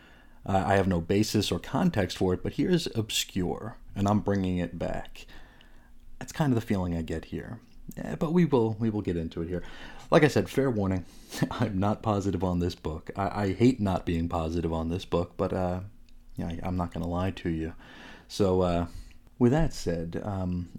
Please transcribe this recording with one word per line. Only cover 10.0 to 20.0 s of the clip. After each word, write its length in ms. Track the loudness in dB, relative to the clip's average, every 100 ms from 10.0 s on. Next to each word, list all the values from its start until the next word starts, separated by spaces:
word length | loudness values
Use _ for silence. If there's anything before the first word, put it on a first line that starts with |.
| 4
Like 100 | 6
I 60 | 6
said, 200 | 4 2
fair 220 | 2 2
warning. 340 | 2 2 0 -2 -14 -14
<laughs> 220 | -4 -2
I'm 300 | 0 0 2
not 220 | 2 0
positive 420 | 0 0 2 0
on 160 | 2 2
this 160 | 0 -2
book. 340 | -6 -8 -8 -4
I, 280 | -4 0 -2
I 60 |
hate 280 | 4 4 4
not 260 | 2 0 0
being 220 | 0 0
positive 440 | 0 0 0 0
on 160 | -2 -2
this 160 | -4
book, 300 | 0 0 0 -2
but, 160 | -2
uh, 280 | 0 0 -2 -6 -14 -20 -20 -14 -8
yeah, 100 | -6
I, 140 | -6
I'm 140 | -4 -2
not 180 | -2
gonna 140 | -4 -4
lie 240 | -2 -2
to 160 | -2 -4
you. 260 | -2 -4 -8 -16 -20 -20 -20 -14
So, 320 | 0 2 4
uh, 260 | 4 2 -2 -6 -14 -18 -20 2
with 100 | 4
that 220 | 4 2
said, 500 | 0 -4 -2